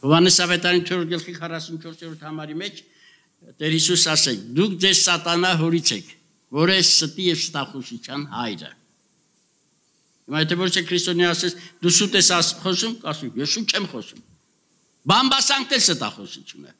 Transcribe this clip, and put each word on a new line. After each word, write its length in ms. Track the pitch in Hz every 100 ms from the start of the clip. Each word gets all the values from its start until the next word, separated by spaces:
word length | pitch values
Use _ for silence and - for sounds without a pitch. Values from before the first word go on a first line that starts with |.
Հովհաննես 360 | 135 160 180 175
ավետարանի 400 | 180 175 175 180 170
թերորդ 240 | 180 165
գլխի 220 | 170 160 170
քառասունչորսերորդ 880 | 165 165 160 160 165 160 165 156 156
համարի 300 | 156 151 156
մեջ 220 | 196 - _ _ _ _ _ _ -
Տեր 180 | - 151 160
Հիսուս 280 | 156 175 156
ասել. 320 | 156 143 110 107 131
«Դուք 160 | 208 180
ձեր 140 | 190 185
սատանա 540 | - 170 170 170 180
հորից 380 | 175 160 170 156
եք, 140 | 107 85 - _ _ _
որ 200 | 139 170
է 40 | 190
ստի 420 | 180 - 160 156 180
և 100 | 160
ստախոսության 840 | - 147 139 139 120 117 - 135 143
հայրը»։ 360 | 107 120 92 76 - _ _ _ _ _ _ _ _ _ _ _ _ _ _ -
Հիմա 160 | 147
եթե 160 | 160 175
ոչ 120 | 185
թե 100 | 185 170
քրիստոնյա 400 | 180 175 170 175
ասես. 240 | 165 180 175 - -
«Դու 140 | 175
սուտ 240 | 170 202 202
ես 120 | 175
աս-, 160 | 180 165 -
խոսում», 360 | 190 180 226 226
կասում. 320 | - 151 131 110
«Ես 140 | 147
շուտ 120 | 220 226
չեմ 180 | - 190
խոսում»։ 380 | 131 - - - _ _ _ _ _ _ _ -
Բամբասանքն 720 | 202 262 269 262 277 269 262
էլ 60 | -
ստախոսություն 800 | 147 107 104 101 - - - 71
է։ 80 | _